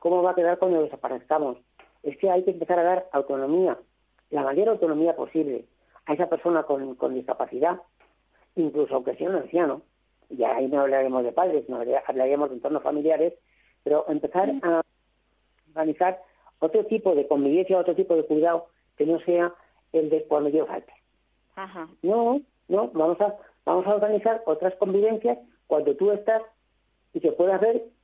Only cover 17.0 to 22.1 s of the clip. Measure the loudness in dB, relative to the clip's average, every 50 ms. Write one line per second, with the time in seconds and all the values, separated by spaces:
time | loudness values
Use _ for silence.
17 | 0 2 2 2 2 2 0 2 2 2 2 2 2 2 2 2 2 2 0 0
18 | 0 2 2 0 2 2 2 2 2 2 2 0 -4 -8 _ _ _ _ _ -2
19 | 0 0 0 0 0 0 2 2 2 0 -4 -8 _ _ _ _ _ _ 0 0
20 | 2 2 0 0 0 0 0 0 2 2 2 0 0 -2 -4 -10 -12 -14 -20 _
21 | _ _ _ _ _ _ _ _ _ _ _ -14 -14 -14 -14 -14 -16 -16 -12 _
22 | -2 0